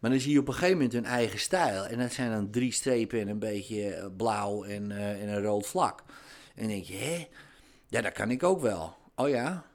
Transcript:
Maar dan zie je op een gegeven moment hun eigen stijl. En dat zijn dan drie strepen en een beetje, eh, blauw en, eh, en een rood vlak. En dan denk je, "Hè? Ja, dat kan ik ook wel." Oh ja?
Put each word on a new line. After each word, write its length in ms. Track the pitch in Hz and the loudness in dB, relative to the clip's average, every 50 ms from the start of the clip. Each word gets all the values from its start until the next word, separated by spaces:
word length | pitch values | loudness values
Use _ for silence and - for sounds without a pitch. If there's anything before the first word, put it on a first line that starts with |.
Maar 100 | - 113 | 2 4
dan 100 | 127 135 | 2 2
zie 120 | 123 143 147 | 4 6 4
je 60 | 143 | 4
op 100 | 127 - | 4 4
een 60 | 127 | 0
gegeven 220 | - 175 180 190 | 2 4 4 4
moment 160 | 170 139 120 110 | 4 4 2 2
hun 120 | 120 113 | 0 -2
eigen 340 | - 123 123 117 110 98 104 | 0 2 2 2 2 0 -2
stijl. 480 | - - - 185 170 135 104 95 98 | -2 0 2 4 4 4 2 0 -2
En 120 | - 117 117 | -4 -2 -2
dat 140 | 123 120 - | -2 -2 -2
zijn 180 | - 127 120 | -2 -2 -2
dan 200 | 110 107 104 98 | 0 0 -2 0
drie 220 | 104 120 127 127 110 | 0 0 0 2 0
strepen 480 | - - 135 127 120 123 - - 117 | 0 0 2 2 2 2 2 0 -2
en 80 | 104 98 | -2 -2
een 100 | 107 107 | -2 -2
beetje, 560 | 104 110 104 104 98 - 113 104 104 101 92 | -2 -2 -4 -4 -6 -4 -4 -2 -2 -2 -4
eh, 120 | 80 - 101 95 | -6 -8 -10 -6
blauw 480 | 95 113 117 107 104 104 101 101 104 98 | 0 0 2 2 2 0 -2 -2 -4 -4
en, 260 | 101 104 104 104 104 | -6 -6 -6 -4 -6
eh, 320 | 101 101 104 101 104 101 104 | -4 -4 -4 -4 -4 -4 -4
en 60 | 104 | -2
een 140 | 104 104 101 | -2 0 2
rood 240 | 104 104 104 101 | 2 2 0 0
vlak. 360 | - - 185 170 110 - - - - - - - - - - - - - | -2 0 2 2 2 0 -4 -16 -20 -20 -20 -20 -20 -20 -20 -20 -20 -12
En 60 | - 110 | -6 -4
dan 60 | 110 | -4
denk 160 | 107 98 90 | -2 -4 -6
je, 120 | - 92 | -8 -8
"Hè? 320 | 95 104 143 170 175 160 - - - - - - - - - - _ _ | -6 -4 -4 -4 -4 -6 -10 -16 -20 -20 -20 -20 -20 -20 -20 -20 _ _
Ja, 140 | _ - 117 | _ -2 -2
dat 120 | 113 - - | -2 -2 -2
kan 180 | - 104 107 | -2 -2 0
ik 120 | 123 127 170 | 0 2 4
ook 180 | 175 190 180 | 4 4 4
wel." 360 | 143 117 101 87 78 80 - - - - _ | 2 0 0 0 -4 -8 -8 -14 -20 -20 _
Oh 140 | - 127 143 | 0 0 2
ja? 380 | 143 120 120 147 185 180 - - _ | 2 0 0 -2 -4 -6 -8 -14 _